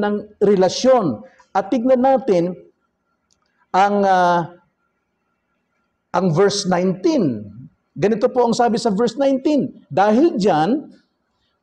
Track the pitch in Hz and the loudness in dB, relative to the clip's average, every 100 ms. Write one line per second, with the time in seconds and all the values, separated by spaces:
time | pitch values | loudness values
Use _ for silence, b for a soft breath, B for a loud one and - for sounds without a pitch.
0 | 208 208 - - 196 202 185 175 254 254 | -2 -4 -8 -2 0 2 2 0 2 2
1 | 175 107 B B B 285 285 262 247 254 | 2 -6 B B B -6 -2 -2 0 2
2 | 269 262 - 180 170 180 - _ _ _ | 2 0 0 0 0 -6 -16 _ _ _
3 | _ _ _ _ _ _ _ 185 202 202 | _ _ _ _ _ _ _ 0 2 2
4 | 196 185 175 175 170 - _ _ _ _ | 2 2 2 0 -2 -12 _ _ _ _
5 | _ _ _ _ _ _ _ _ _ _ | _ _ _ _ _ _ _ _ _ _
6 | _ 175 185 156 202 196 180 175 185 190 | _ -2 0 2 0 0 -4 -2 -2 -2
7 | 339 302 160 110 101 104 143 _ _ 131 | 0 0 0 -4 -12 -20 -20 _ _ -4
8 | 190 220 247 247 240 226 240 226 233 190 | -2 0 -2 0 0 0 0 0 -2 -2
9 | 240 233 277 269 311 294 156 - - 143 | -2 0 0 0 0 -2 -2 -8 -8 0
10 | 208 220 339 294 196 156 165 285 - b | 2 4 2 0 0 0 0 -2 -6 b
11 | b _ _ _ _ _ | b _ _ _ _ _